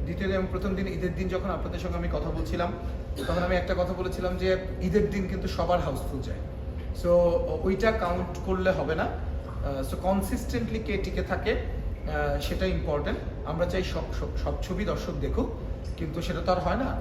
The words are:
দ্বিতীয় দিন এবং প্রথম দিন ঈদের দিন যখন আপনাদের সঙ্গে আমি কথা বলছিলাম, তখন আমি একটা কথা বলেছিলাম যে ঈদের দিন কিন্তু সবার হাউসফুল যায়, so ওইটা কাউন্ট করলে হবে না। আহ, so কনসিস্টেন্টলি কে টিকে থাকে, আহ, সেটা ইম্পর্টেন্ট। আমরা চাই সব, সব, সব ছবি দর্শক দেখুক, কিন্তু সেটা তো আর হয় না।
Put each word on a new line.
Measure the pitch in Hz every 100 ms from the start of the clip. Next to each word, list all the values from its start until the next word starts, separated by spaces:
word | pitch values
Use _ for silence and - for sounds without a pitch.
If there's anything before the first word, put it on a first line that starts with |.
দ্বিতীয় | - 170 190
দিন | 190
এবং | 180
প্রথম | 185 202
দিন | 190 190
ঈদের | 165 180
দিন | 156 185
যখন | 185 190
আপনাদের | 160 170 175
সঙ্গে | 175 170
আমি | 170
কথা | 156 165
বলছিলাম, | 160 165 170 175 - - - - - 143
তখন | 170
আমি | 180 180
একটা | 175
কথা | 180 180
বলেছিলাম | 185 185 - 185 185
যে | 190 185 - -
ঈদের | 185 202 175
দিন | 196 185
কিন্তু | 185 190
সবার | - 170 175
হাউসফুল | 160 127 - 131
যায়, | - - - - - - - -
so | 175 175 175 170 170 160
ওইটা | 190 190 226
কাউন্ট | 214 180 180 180 - -
করলে | 190 185
হবে | 147 139
না। | 160
আহ, | 240 - - - - - 147 135 135
so | -
কনসিস্টেন্টলি | 180 202 196 254 - 240 226 220
কে | - 196
টিকে | 190 185
থাকে, | 180 185 208
আহ, | - - - - - 151 151 147 143
সেটা | - 170 185
ইম্পর্টেন্ট। | 170 156 147 165 - - - -
আমরা | 160 175
চাই | 185
সব, | - 165 156 -
সব, | 151 -
সব | 151 143
ছবি | - 180
দর্শক | 202 147 - 151
দেখুক, | 131 - 277 - - - - -
কিন্তু | 160 151
সেটা | 165 165 175
তো |
আর | 180
হয় | 165 202
না। | 262 -